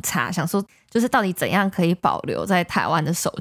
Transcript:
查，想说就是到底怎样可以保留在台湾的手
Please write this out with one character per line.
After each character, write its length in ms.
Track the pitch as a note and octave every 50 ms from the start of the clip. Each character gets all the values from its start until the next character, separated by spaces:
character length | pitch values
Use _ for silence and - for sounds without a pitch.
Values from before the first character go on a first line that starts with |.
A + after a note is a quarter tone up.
查， 280 | - - - E3 A#2+ -
想 160 | - F3+ C#3+
说 180 | E3+ - G3 G3 - _ _ _ _
就 100 | - A#3
是 80 | A#3 B3
到 140 | - B3
底 100 | G#3 F#3
怎 180 | F3 - C#3 G#2
样 180 | F3 G3+ G3 G3
可 140 | - - F3
以 100 | E3+ F3
保 260 | - - D#3 - -
留 220 | - - G#2 - D#2+
在 180 | - F#3+ F3+ E3+
台 220 | - - D#3 F#2+
湾 160 | G#2+ E3 D#3+ D3+
的 80 | D3
手 220 | F3 - - - - -